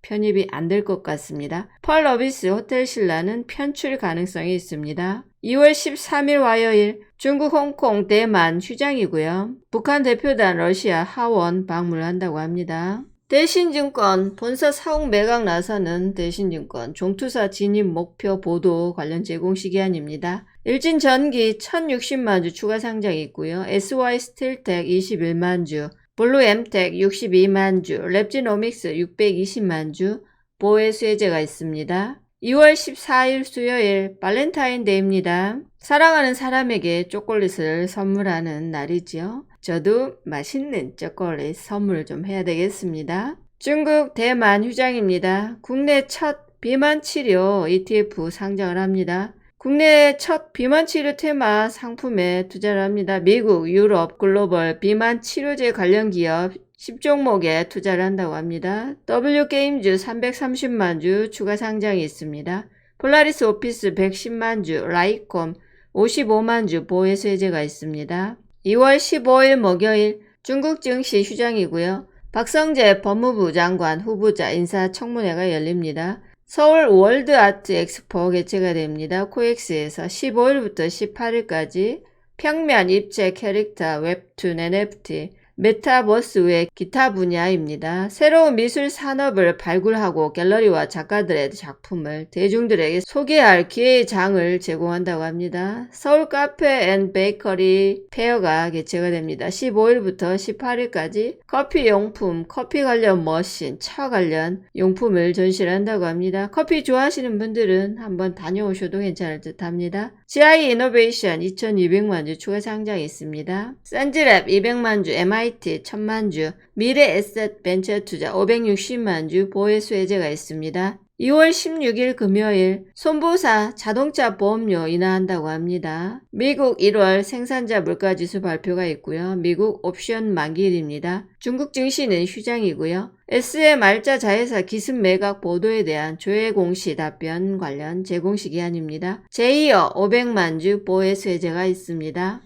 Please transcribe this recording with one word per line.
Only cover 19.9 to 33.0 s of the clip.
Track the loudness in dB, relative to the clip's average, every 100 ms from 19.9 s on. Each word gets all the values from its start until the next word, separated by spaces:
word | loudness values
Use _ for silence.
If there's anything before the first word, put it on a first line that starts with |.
| -4 -6 -8 -8 -8 -12 -12
일진전기 | -4 -2 0 2 4 2 2 0 0 -2
천육십만 | -6 -4 -2 -4 -4 -4 0 0
주 | 0
추가 | -6 -4 -4
상장 | -4 -6 -4 -4
있고요. | -8 -8 -8 -6 -4
에스와이 | -4 -2 -2 -2 -2
스틸텍 | -6 -8 -8 -6 -4 -4 0
이십일만 | -2 -2 -4 -2 0 0 -2
주, | -4 -6 -8 _ _
블루엠텍 | 0 4 6 6 4 0 -2 0 2
육십이만 | 0 0 2 4 6 4 2 0
주, | -2 -6
랩지노믹스 | 0 0 0 -2 -2 -2 -2 -6 -8
육백이십만 | -6 -6 0 0 2 -4 -2 -2 -2 -6
주 | -4 -4 -4 _ _ _ _
보혜 | 2 4 2
수혜제가 | 0 -2 0 0 0
있습니다. | -4 -8 -8 -8 -4 -4 -4 -10 _ _
이월 | 0 8 8 8
십사 | -2 -12